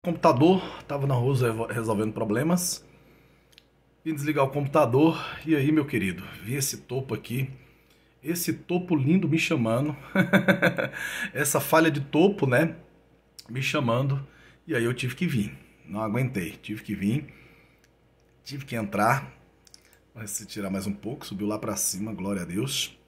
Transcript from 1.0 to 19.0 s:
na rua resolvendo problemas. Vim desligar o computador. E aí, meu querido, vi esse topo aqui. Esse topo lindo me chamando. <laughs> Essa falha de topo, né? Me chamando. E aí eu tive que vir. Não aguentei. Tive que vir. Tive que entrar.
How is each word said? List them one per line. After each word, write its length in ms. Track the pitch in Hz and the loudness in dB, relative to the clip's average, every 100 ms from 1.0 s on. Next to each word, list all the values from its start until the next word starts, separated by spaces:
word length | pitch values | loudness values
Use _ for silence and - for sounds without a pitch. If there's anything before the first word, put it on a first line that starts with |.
| 139 | 0
na 80 | |
rua 540 | 127 127 135 120 110 113 | 2 2 2 2 0 -4
resolvendo 400 | 117 110 104 107 | -4 -2 0 0
problemas. 720 | 107 107 110 156 180 - - - - _ _ _ _ _ - _ _ _ _ | -2 0 2 2 2 0 -6 -12 -20 _ _ _ _ _ -20 _ _ _ _
Vim 120 | 160 151 | -8 -4
desligar 280 | 143 147 | -2 0
o 60 | 135 | 0
computador. 760 | 143 139 156 131 127 160 170 - - 156 | 0 2 4 4 6 6 4 -8 -8 0
E 100 | 156 | 2
aí, 160 | 139 | 4
meu 140 | 156 139 | 2 2
querido, 380 | 113 92 87 - - | -2 -2 -4 -12 -12
vi 140 | 101 139 | -6 -4
esse 220 | 131 107 | -4 -6
topo 360 | - 131 131 | -8 -8 -4
aqui. 340 | 110 - 120 135 - - _ _ _ _ _ | -8 -4 -4 -4 -8 -20 _ _ _ _ _
Esse 280 | 143 175 170 | -6 -4 -2
topo 440 | 147 - 175 180 156 | -6 -2 -4 2 2
lindo 340 | 131 185 170 | 4 4 4
me 80 | 160 | 0
chamando. 580 | - 156 113 117 147 147 - 190 180 196 - - - | 0 0 2 2 0 -6 -4 0 4 4 4 2 2
<laughs> 640 | - - - - - - | 0 -6 -6 -8 -8 -6
Essa 280 | 127 143 156 | -2 0 0
falha 320 | - 160 160 | 4 4 6
de 100 | 143 | 2
topo, 460 | 139 156 196 202 139 | 0 4 4 4 2
né? 280 | 123 165 - - _ _ _ _ - - | 4 2 -2 -18 _ _ _ _ -20 -10
Me 140 | 123 | -4
chamando. 680 | 135 156 123 117 139 139 135 - - _ - | -2 0 2 2 2 -2 -4 -18 -20 _ -4
E 100 | 131 | 0
aí 80 | |
eu 120 | 117 123 | 0 -2
tive 180 | 123 | -6
que 140 | - 175 | -2 -2
vir. 280 | 139 101 - - _ - | 0 -2 -8 -20 _ -10
Não 160 | 98 | -6
aguentei. 520 | 110 117 127 98 82 | -2 0 0 -2 -6
Tive 280 | - - 107 | -10 -10 -10
que 140 | - 95 | -8 -2
vir. 360 | 98 135 147 - - - _ _ _ _ _ _ _ _ | 0 0 -4 -20 -20 -20 _ _ _ _ _ _ _ _
Tive 220 | - 143 - | -12 -12 -6
que 100 | 117 | -6
entrar. 560 | 101 101 | -2 2